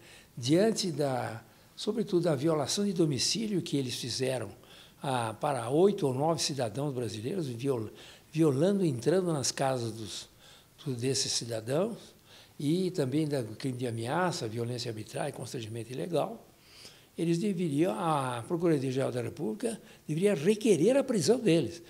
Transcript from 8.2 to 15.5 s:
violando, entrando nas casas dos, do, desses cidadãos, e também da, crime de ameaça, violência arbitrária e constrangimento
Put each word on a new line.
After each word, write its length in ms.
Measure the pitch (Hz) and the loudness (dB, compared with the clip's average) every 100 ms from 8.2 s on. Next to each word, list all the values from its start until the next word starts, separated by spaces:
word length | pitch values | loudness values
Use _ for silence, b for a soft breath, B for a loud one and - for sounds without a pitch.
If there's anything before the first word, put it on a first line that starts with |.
| B | B
violando, 540 | 156 160 131 175 202 | 0 2 4 4 4
entrando 480 | 175 123 131 180 180 | 2 0 2 2 2
nas 180 | 156 123 | 0 -2
casas 400 | - 135 131 117 | -2 0 0 -4
dos, 360 | 110 104 - - - B B B - | -6 -10 -12 -14 -20 B B B -12
do, 100 | - | -8
desses 380 | 123 127 123 113 | -4 -2 -2 -2
cidadãos, 680 | - 120 113 110 143 208 220 - - B B B B | -4 -4 -6 -2 0 0 -4 -14 -20 B B B B
e 340 | 143 175 185 | -2 0 0
também 340 | 160 139 143 156 | -2 0 0 0
da, 160 | 143 | -2
crime 340 | 110 110 139 123 | -4 -6 -6 -4
de 120 | 123 | -4
ameaça, 580 | 113 117 156 185 - 113 | -4 -4 -2 0 -2 -4
violência 420 | 110 117 123 123 | -4 -4 -4 -6
arbitrária 420 | 107 - 135 156 | -8 -8 -6 -6
e 20 | |
constrangimento 600 | - 120 | -6 -10